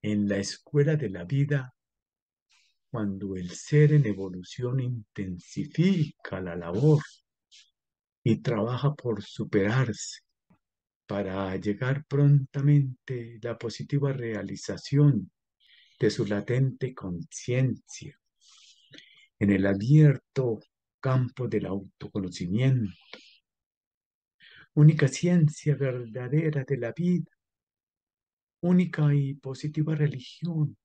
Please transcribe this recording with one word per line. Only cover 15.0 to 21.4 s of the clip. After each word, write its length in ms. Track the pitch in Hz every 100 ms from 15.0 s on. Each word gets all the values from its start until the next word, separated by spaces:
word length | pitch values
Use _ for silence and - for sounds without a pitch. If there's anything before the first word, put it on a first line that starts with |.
| 147 113 - _ _ _ _ _ _ _
de 120 | 107
su 140 | 113
latente 680 | 104 104 - 123 135 127 127
conciencia 1200 | 127 95 90 160 - - 123 131 - _ - 147 - _ _ _ _ - _ _ - - _ _ _
en 100 | 101
el 160 | 95 98
abierto 960 | 98 110 151 151 139 _ - 127 107 - _ _ _
campo 480 | 135 131 123 -